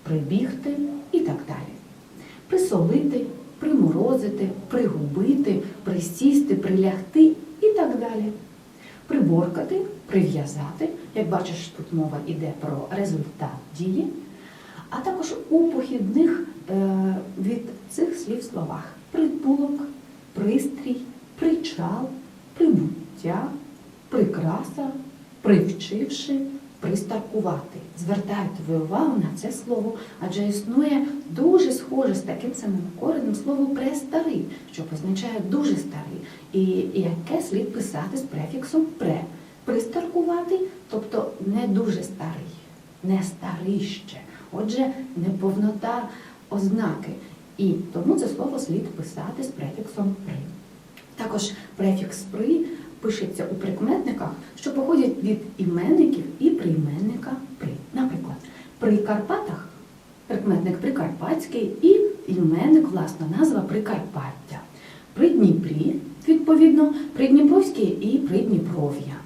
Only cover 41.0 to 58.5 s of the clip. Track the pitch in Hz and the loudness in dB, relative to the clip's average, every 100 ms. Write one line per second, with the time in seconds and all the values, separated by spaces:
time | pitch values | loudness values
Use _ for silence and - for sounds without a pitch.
41 | - 220 - - 196 220 247 190 - - | -4 -4 -4 -6 -2 -2 2 0 2 -2
42 | - - 160 - - - - - - - | -4 -8 -8 -8 -12 -16 -20 -20 -20 -8
43 | 185 190 - - 185 165 180 202 202 - | 0 0 0 -6 -10 -6 -2 -2 -2 -8
44 | - - - - - 180 214 247 262 - | -14 -18 -18 -20 -12 -6 -4 0 -2 -2
45 | - 175 185 190 196 190 208 214 233 240 | -8 -4 -2 0 -2 0 0 0 -4 -4
46 | 240 - - - - 202 190 220 170 151 | -6 -12 -20 -20 -8 -2 0 0 -2 -4
47 | - - - - - - 196 160 - 170 | -8 -12 -14 -20 -20 -2 0 0 -4 -2
48 | 175 - - - 277 - - 165 - - | 2 2 2 -4 -4 -4 -4 -4 -4 -10
49 | - - 160 247 262 - 147 - 214 - | -12 -10 -10 -8 -8 -8 -10 -8 -10 -4
50 | 196 190 - 139 - - - - - - | -2 -4 -8 -10 -10 -14 -20 -20 -20 -20
51 | - - 220 202 - - - - 190 185 | -20 -10 -6 -4 -6 -10 -16 -2 0 2
52 | - - - 208 247 330 - - - - | -2 -10 -10 -4 2 2 0 -6 -14 -6
53 | 220 202 196 - 170 190 196 190 233 349 | -4 -4 -6 -6 -6 -4 -6 -2 0 0
54 | - 208 151 - - - 285 269 269 320 | 0 -4 -6 -8 -14 -10 -4 -2 2 4
55 | 254 - 196 214 - - 175 170 196 320 | 4 0 -2 -2 -4 -4 -2 0 4 6
56 | 294 - - - 294 - 175 156 147 147 | 6 4 -4 2 2 4 2 0 0 0
57 | 208 247 - 262 - - - - - 269 | -2 -4 -6 -10 -10 -10 -8 -8 -8 -2
58 | 262 - - - - | -2 -2 -8 -10 -14